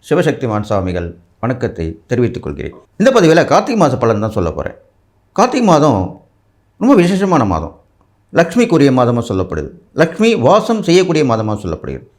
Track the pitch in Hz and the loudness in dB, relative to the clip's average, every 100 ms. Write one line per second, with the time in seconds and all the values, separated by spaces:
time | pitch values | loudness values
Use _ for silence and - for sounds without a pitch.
0 | - 151 156 - 123 104 104 104 92 90 | -2 0 0 -2 -4 -4 -2 -4 -2 -6
1 | 85 - _ _ 113 123 117 - 82 80 | -8 -12 _ _ -8 -4 -6 -6 -8 -8
2 | _ 120 120 90 76 71 73 - _ _ | _ -2 -2 -4 -10 -10 -12 -14 _ _
3 | 247 233 170 - - 160 214 226 156 131 | 2 4 4 4 4 0 0 0 0 0
4 | 120 104 107 107 85 78 - - _ _ | -2 0 -2 -4 -4 -6 -10 -12 _ _
5 | _ _ _ - 240 294 220 165 165 113 | _ _ _ -2 0 2 2 4 4 0
6 | - - _ _ _ _ _ _ 220 254 | -2 -10 _ _ _ _ _ _ 2 4
7 | 175 190 196 160 107 80 78 - _ _ | 4 0 0 0 0 -2 -6 -14 _ _
8 | _ _ _ - 170 240 240 165 143 127 | _ _ _ 0 0 2 2 4 4 4
9 | 120 120 117 95 90 82 71 - _ - | 2 0 -2 -4 -4 -6 -8 -14 _ -2
10 | 165 - 220 220 120 202 - 226 175 175 | -2 2 0 2 4 2 2 -4 2 2
11 | 180 160 139 110 107 104 92 78 - 67 | 2 0 0 0 -2 -6 -6 -8 -10 -14
12 | - | -16